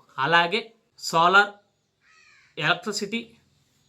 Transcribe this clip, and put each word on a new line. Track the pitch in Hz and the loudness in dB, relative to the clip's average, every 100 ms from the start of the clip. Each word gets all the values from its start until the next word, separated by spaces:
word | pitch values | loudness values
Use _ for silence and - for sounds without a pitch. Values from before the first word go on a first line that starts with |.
| _ - | _ -6
అలాగే | 139 170 170 214 220 _ _ _ | 2 2 2 -2 -8 _ _ _
సోలార్, | - 165 175 196 202 - _ _ _ _ _ _ _ _ _ - | -4 0 4 4 2 -2 _ _ _ _ _ _ _ _ _ -6
ఎలక్ట్రిసిటీ, | 156 175 214 202 202 233 226 _ _ _ _ _ | -2 -2 -6 -10 -8 -8 -10 _ _ _ _ _